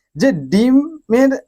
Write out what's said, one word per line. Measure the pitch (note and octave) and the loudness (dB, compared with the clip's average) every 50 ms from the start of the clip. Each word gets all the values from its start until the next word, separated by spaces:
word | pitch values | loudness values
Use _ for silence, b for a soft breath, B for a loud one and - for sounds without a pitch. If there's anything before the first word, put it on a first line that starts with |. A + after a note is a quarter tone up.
| _ _ _ | _ _ _
যে | D3 G#3+ C#4 G3+ D3+ C3+ C3 | -2 -2 -2 -2 -2 -6 -2
ডিমের | D#3+ G3+ A#3 B3+ C4 C#4 C#4+ D#4+ D#4+ D4+ - - A3 B3 C4+ C4+ C4+ - - | 0 0 2 2 2 2 0 -2 -10 -18 -6 -2 0 0 2 0 0 -4 -8